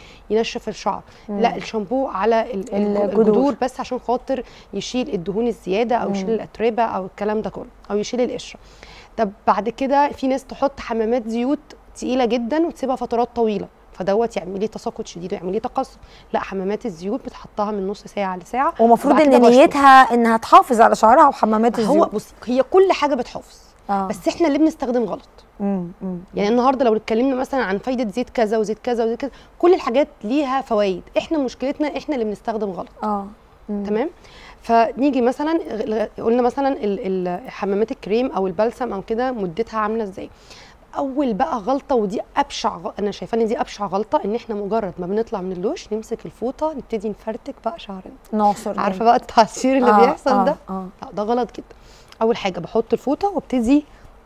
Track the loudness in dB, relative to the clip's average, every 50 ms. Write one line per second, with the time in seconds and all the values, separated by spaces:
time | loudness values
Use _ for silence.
0 | -12 -20 -20 -16 -8 -2 0 0 0 -2 -4 -10 -8 -10 -10 -6 -4 -4 -4 -6
1 | -8 -16 -20 -20 -14 -8 -4 0 0 0 -2 -2 -10 -6 -6 -6 -4 -2 -2 -2
2 | -2 -2 -4 -2 0 2 2 2 0 -2 -4 -8 -8 -6 -2 -2 0 0 0 0
3 | 0 0 2 2 4 4 4 4 4 2 0 0 -4 -4 -4 -6 -8 -8 -8 -8
4 | -4 -2 -2 -2 -2 -4 -4 -4 -6 -10 -14 -20 -18 -10 -8 -8 -8 -6 -4 -4
5 | -4 -2 -4 -6 -4 -4 -4 -2 -2 -2 -2 -4 -4 -4 -2 0 0 0 0 -2
6 | 0 -2 -4 -4 -2 -2 -4 -4 -4 -8 -8 -2 -2 -2 0 0 -2 -2 -2 -4
7 | -8 -8 -8 -6 -4 -4 -2 -4 -4 -6 -8 -10 -14 -16 -18 -20 -10 -6 -4 -4
8 | -4 -2 -2 -2 -2 -2 -2 -8 -12 -14 -18 -20 -20 -20 -20 -20 -20 -20 -20 -20
9 | -20 -12 -4 -4 -4 -4 -4 -4 0 0 2 2 0 -4 -4 -4 -2 0 2 2
10 | 2 2 -2 -2 -2 -2 -2 -2 -4 -10 -8 -4 -4 -4 -4 -4 -10 -6 -4 -2
11 | 0 0 0 -2 -2 -4 -4 -2 -2 -2 -2 -4 -6 -12 -20 -20 -20 -20 -14 -10
12 | -6 -2 -2 0 0 0 0 -2 -2 -2 -2 0 0 -2 -2 -6 -4 -4 -4 -4
13 | -4 -4 -2 -2 -2 -2 0 0 0 0 0 -2 -6 -10 _ _ -20 -18 -12 -8
14 | -2 -2 0 0 0 -2 -4 -6 -8 -8 -8 -6 -6 -6 -6 -8 -10 -10 -10 -10
15 | -12 -12 -12 -12 -10 -8 -8 -8 -6 -4 -6 -4 -4 -4 -4 -4 -6 -6 -8 -20
16 | -20 -20 -20 -20 -14 -6 -6 -6 -6 -4 -8 -6 -4 -4 -4 -4 -6 -8 -10 -8
17 | -8 -6 -6 -6 -8 -10 -16 -16 -20 -14 -8 -6 -6 -4 -4 -4 -6 -6 -8 -10
18 | -12 -12 -8 -6 -4 -4 -6 -8 -10 -8 -4 -2 -2 0 2 4 6 6 6 6
19 | 6 4 6 6 6 6 8 8 8 8 10 10 8 8 6 6 8 10 12 10
20 | 10 8 6 2 4 4 2 2 4 8 8 8 8 8 6 6 6 6 6 6
21 | 6 6 8 8 8 6 6 2 0 0 2 2 2 2 2 0 0 2 4 4
22 | 2 2 0 -6 -8 -10 -18 -14 -8 -4 0 0 0 4 6 6 6 6 4 2
23 | 0 0 0 -2 -4 -6 -10 -14 -16 -16 -20 -20 -20 -20 _ -16 -8 -4 -4 -2
24 | -2 -4 -6 -4 -4 -4 -2 0 0 2 2 2 2 2 0 0 -4 -2 0 0
25 | 0 -2 -4 -8 -12 -16 -20 -20 -20 _ _ -6 -4 -4 -4 -4 -6 -8 -10 -10
26 | -10 -10 -8 -10 -12 -10 -6 -2 0 0 2 2 2 2 2 2 2 2 2 0
27 | -2 -2 -2 0 0 0 0 -2 -4 -4 -2 -2 -2 -2 -2 -4 -4 -4 -4 -4
28 | -4 -4 -4 -6 -6 -6 -2 -2 0 0 0 -2 -2 -2 -4 -6 -4 -4 -2 -2
29 | -2 -2 -2 -4 -6 -10 -10 -12 -20 -20 _ 0 4 4 4 4 2 0 0 0
30 | 0 0 -2 -12 -6 -4 -2 -2 0 0 -2 -4 -2 -2 0 0 0 0 -2 -4
31 | -6 -4 -4 -4 -2 -2 -2 -2 -2 -4 -4 -6 -6 -4 -4 -2 -4 -4 -4 -6
32 | -6 -6 -4 -4 -4 -4 -6 -8 -6 -6 -6 -4 -4 -6 -6 -8 -10 -12 -12 -8
33 | -6 -4 -4 -4 -6 -10 -14 -20 -20 -20 _ -20 -12 -8 -8 -6 -4 -4 -2 -2
34 | -2 -4 -6 -12 -20 -20 -20 -20 -20 -20 -20 -12 -4 0 2 4 2 2 0 0
35 | 0 2 2 2 2 0 0 0 -2 -2 -2 -2 -2 -4 -8 -6 -6 -4 -4 -4
36 | -4 -6 -6 -6 -2 0 2 2 2 0 0 0 -2 -2 -2 -2 -2 -4 -4 -4
37 | -4 -4 -4 -2 -2 -4 -6 -6 -8 -12 -12 -8 -4 -2 -2 -2 -2 -4 -8 -10
38 | -6 -2 -2 -2 -2 -2 -2 -4 -4 -4 -2 0 -2 -2 -2 -4 -8 -6 -6 -8
39 | -6 -6 -4 -4 -2 -4 -4 -4 -6 -6 -4 -6 -6 -6 -4 -4 -4 -4 -4 -4
40 | -6 -8 -10 -12 -16 -16 -18 -20 -20 -20 -20 -20 -20 -20 -20 -20 -20 _ -8 -6
41 | -6 -4 -2 -2 -2 -2 0 -2 -2 -2 -4 -6 -2 -2 -2 -2 -2 0 0 0
42 | 0 0 -4 -6 -10 -6 -4 -4 -4 -4 -4 -4 -4 -4 -4 -6 -10 -10 -8 -6
43 | -6 -6 -6 -8 -8 -4 -2 0 0 0 0 -4 -4 -6 -8 -8 -8 -4 -4 -4
44 | -4 -2 -2 -2 -2 -2 -4 -6 -6 -6 -8 -6 -4 -4 -4 -4 -4 -4 -6 -8
45 | -6 -4 -2 -4 -4 -4 -6 -8 -6 -6 -8 -4 -4 -4 -6 -6 -8 -8 -8 -8
46 | -8 -8 -10 -10 -10 -14 -12 -8 -8 -8 -6 -4 -6 -6 -6 -6 -12 -8 -8 -6
47 | -6 -6 -8 -8 -8 -10 -10 -10 -10 -14 -14 -8 -8 -8 -8 -8 -14 -14 -14 -14
48 | -14 -18 -20 -20 -14 -6 -2 0 2 2 0 0 -4 -6 -4 -2 -2 -2 -2 0
49 | 2 4 4 2 2 0 4 4 4 4 2 -2 0 2 2 4 4 6 6 6
50 | 6 6 4 0 0 0 2 4 2 2 0 -2 -6 -10 -8 -8 -8 -10 -14 -16
51 | -16 -12 -8 -6 -2 -2 0 -2 -2 -4 -6 -14 -18 -20 -20 -20 -20 -20 -20 -20
52 | -20 -16 -6 -2 0 0 0 0 -2 -4 -4 -6 -8 -4 -2 -2 0 0 -2 -2
53 | 0 -2 -2 0 -2 -2 -2 -4 -6 -2 -2 0 2 4 4 2 2 0 -14 -20
54 | -20 -20 -20 -20 -18